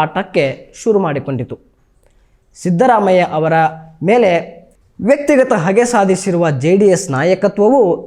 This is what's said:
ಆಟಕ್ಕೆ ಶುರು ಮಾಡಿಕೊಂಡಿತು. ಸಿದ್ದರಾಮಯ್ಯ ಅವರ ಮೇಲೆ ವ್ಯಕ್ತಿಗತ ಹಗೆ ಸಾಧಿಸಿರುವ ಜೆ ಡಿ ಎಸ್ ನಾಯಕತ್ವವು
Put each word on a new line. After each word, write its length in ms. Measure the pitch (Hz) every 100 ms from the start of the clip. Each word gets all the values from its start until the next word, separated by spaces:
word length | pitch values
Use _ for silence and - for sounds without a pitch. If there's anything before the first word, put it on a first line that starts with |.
ಆಟಕ್ಕೆ 420 | 160 190 202 180 135 - - -
ಶುರು 160 | - 202
ಮಾಡಿಕೊಂಡಿತು. 560 | 180 139 143 127 120 - _ _ _ _ _ _ _ _ _ -
ಸಿದ್ದರಾಮಯ್ಯ 680 | 180 170 254 220 196 185 170
ಅವರ 220 | 156 156 160 156 160 - -
ಮೇಲೆ 260 | 165 247 208 170 - - - _ _ -
ವ್ಯಕ್ತಿಗತ 540 | 202 285 294 277 262
ಹಗೆ 320 | 214 165 196 240
ಸಾಧಿಸಿರುವ 640 | 233 196 185 202 175 170
ಜೆ 200 | 135 147 190
ಡಿ 100 | 202
ಎಸ್ 240 | 175 -
ನಾಯಕತ್ವವು 680 | 131 165 185 202 - 214 269 196 165